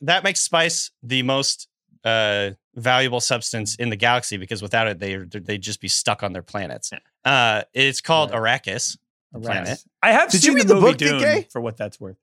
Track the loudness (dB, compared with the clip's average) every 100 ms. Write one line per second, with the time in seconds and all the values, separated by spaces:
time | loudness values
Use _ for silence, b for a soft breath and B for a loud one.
0 | 0 0 2 -2 0 2 2 0 -6 -12
1 | -4 -2 0 0 -2 -4 -10 _ _ _
2 | 0 2 2 0 -2 -8 _ -6 2 2
3 | 2 0 -2 -4 -4 -6 -6 -6 -6 0
4 | 2 2 -2 -8 -8 -8 -4 -2 -2 -4
5 | -6 -8 -10 -14 -8 -8 -6 -10 -4 -2
6 | -2 -2 -4 -8 -10 -10 -8 -10 -12 -14
7 | _ _ 0 2 4 2 -2 0 0 0
8 | 0 2 2 0 0 0 -2 -6 -6 -8
9 | _ _ _ -12 -6 -4 -4 -8 -12 _
10 | 2 4 4 4 4 4 6 8 6 6
11 | 2 2 2 0 -2 -6 -6 -6 -10 -10
12 | -16 -14